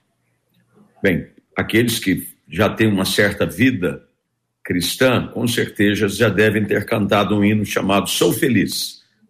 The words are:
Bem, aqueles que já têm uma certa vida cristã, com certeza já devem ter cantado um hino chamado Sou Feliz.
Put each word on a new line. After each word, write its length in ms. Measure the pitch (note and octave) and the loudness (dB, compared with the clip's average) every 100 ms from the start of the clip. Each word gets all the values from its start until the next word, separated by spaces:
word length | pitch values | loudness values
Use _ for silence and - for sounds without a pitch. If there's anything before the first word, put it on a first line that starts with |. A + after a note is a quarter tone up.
| _ _ _ _ _ _ _ _ _ _ | _ _ _ _ _ _ _ _ _ _
Bem, 240 | G2 D#2+ - _ _ - | 0 0 -4 _ _ -6
aqueles 420 | F#2+ G#2+ A#2+ - | 0 0 0 -2
que 300 | F#2+ F2 - - _ | -2 -2 -4 -18 _
já 220 | E2 G2+ | -2 -2
têm 180 | - A2 | 2 2
uma 200 | G2 F#2+ | 2 0
certa 400 | - G#2 F2 F2 | 0 0 0 -4
vida 600 | - C3 G#2 F2 - - _ _ _ _ _ | 2 0 2 -4 -6 -14 _ _ _ _ _
cristã, 640 | - F2+ E2 - C3 A2+ - | -6 -4 -4 0 2 2 -2
com 200 | - A#2+ | -4 -4
certeza 580 | A2+ G#2+ - G2+ G2 G#2 | -2 -4 0 0 2 -2
já 200 | G2 A#2 | 2 0
devem 380 | F#2+ G#2+ G#2 G2+ | 4 2 2 0
ter 180 | G#2+ | -2
cantado 500 | - A2+ G2+ G#2 G2+ | -2 -2 0 0 2
um 80 | G#2 | 2
hino 220 | G2+ G#2+ | 2 2
chamado 440 | G2+ - F#2+ G2 F#2 | 0 -2 0 0 0
Sou 220 | - D#3+ | 0 0
Feliz. 720 | - C#3 A2 F2 - - - _ _ _ | 2 0 2 0 -4 -8 -12 _ _ _